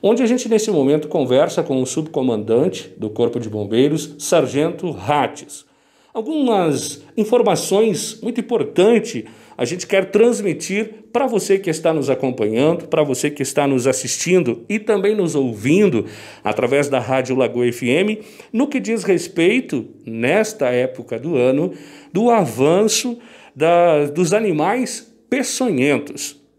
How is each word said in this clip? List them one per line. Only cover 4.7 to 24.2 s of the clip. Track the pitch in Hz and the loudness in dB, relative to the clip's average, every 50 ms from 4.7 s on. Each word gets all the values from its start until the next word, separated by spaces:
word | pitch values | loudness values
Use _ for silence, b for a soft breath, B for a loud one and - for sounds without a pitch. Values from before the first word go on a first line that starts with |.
| 170 - 185 170 | -4 -6 -8 -8
Rates. | 135 98 92 110 147 143 131 110 - - - - - - _ b b b b b b b b b | -8 -6 -4 -2 0 0 0 -2 -4 -12 -18 -20 -20 -20 _ b b b b b b b b b
Algumas | b - 220 269 320 302 277 240 220 196 175 160 139 127 - - - B B B B | b -8 -6 -4 -2 -2 0 2 2 2 2 0 -2 -2 -4 -8 -12 B B B B
informações | - 208 - 247 247 226 214 170 - - - 190 202 226 226 180 - - - - - | -4 0 2 2 2 4 2 0 0 0 0 2 2 2 2 0 -4 -6 -10 -12 -8
muito | - 226 240 240 | -8 -6 -6 -6
importantes | - - 247 220 - 214 - 180 185 214 240 214 - - - 120 107 B B B B B B | -4 -2 -2 -2 -2 0 2 4 6 6 6 4 2 -2 -8 -10 -10 B B B B B B
a | B 123 | B -4
gente | - 170 175 - | -4 -4 -8 -4
quer | - 202 196 185 - | 0 0 0 0 2
transmitir | - 208 233 240 233 202 202 185 156 156 - - 190 208 220 220 - - - - | 2 4 4 4 2 0 -2 -4 -4 -4 -6 -4 -4 -4 -4 -6 -10 -20 -20 -6
pra | - 240 277 247 | -2 -2 -2 0
você | 226 190 - - 196 190 | 0 -2 2 2 0 0
que | 196 170 | 2 -4
está | 156 160 - 165 160 | -4 0 0 0 0
nos | 151 131 131 | 0 0 0
acompanhando, | 131 - - 131 120 - 110 104 110 117 139 160 170 165 - - | 0 0 0 -4 -2 -2 -2 0 2 2 2 2 2 0 -2 -2
pra | - 156 151 | 0 0 2
você | 143 131 127 - 147 | 0 -2 -2 -2 -4
que | 147 - | -4 -4
está | 135 - - 151 143 139 | -8 -2 -2 0 0 2
nos | 135 127 120 | 0 2 2
assistindo | 135 127 - - 123 - - - 165 180 185 170 120 113 - - - | 0 0 0 -4 -6 -6 -6 0 2 2 2 2 0 -4 -4 -6 -6
e | 202 220 | -6 -4
também | 214 - 214 196 190 208 220 | 0 0 0 0 2 0 0
nos | 208 185 160 135 | 0 -2 0 0
ouvindo | 147 135 123 110 101 104 120 160 196 214 190 135 110 98 B B B B B B B | -2 -2 -2 -4 -4 0 2 4 4 4 4 2 0 -4 B B B B B B B
através | B 107 104 - 123 120 135 143 143 143 | B -4 -2 0 0 2 2 0 2 2
da | 139 131 | 0 0
Rádio | 117 131 131 131 123 123 127 | 0 0 -2 -2 0 0 0
Lagoa | 131 123 110 - 120 123 120 | 0 0 0 0 0 0 0
F | 113 - - 117 | -2 -2 -2 0
M, | 127 165 196 214 214 214 B B B B B B | 2 2 2 0 -2 -6 B B B B B B
no | - 226 285 | -2 -2 -2
que | 294 - 262 | 0 -2 -4
diz | 185 208 226 214 170 | -2 -2 -4 -2 0
respeito, | 196 180 165 - - - - 131 196 226 262 254 - 156 127 110 - - - - | 0 0 0 -2 -4 -2 2 2 2 2 0 -2 -2 -6 -6 -6 -8 -16 -18 -14
nesta | 113 113 113 117 131 170 208 220 220 - - 139 123 | -10 -6 -2 0 0 2 0 0 -2 -2 -2 -2 0
época | 123 123 127 127 - - 117 - 117 113 | 0 0 -2 -2 -6 -12 -10 -10 -10 -8
do | 123 165 170 | -6 -2 0
ano, | 127 123 131 131 143 165 185 B B B B B B B B | 2 2 2 2 2 0 -2 B B B B B B B B
do | - 185 226 240 | -2 0 2 4
avanço | 233 226 175 123 107 120 131 151 170 196 220 214 - - - 247 233 233 B B B B B B B | 4 4 2 0 0 2 4 4 4 4 4 2 0 -2 -4 -6 -8 -10 B B B B B B B
da, | 131 151 165 170 175 175 175 156 147 147 | 0 2 4 6 6 6 4 4 2 2
dos | 143 147 170 | 0 0 0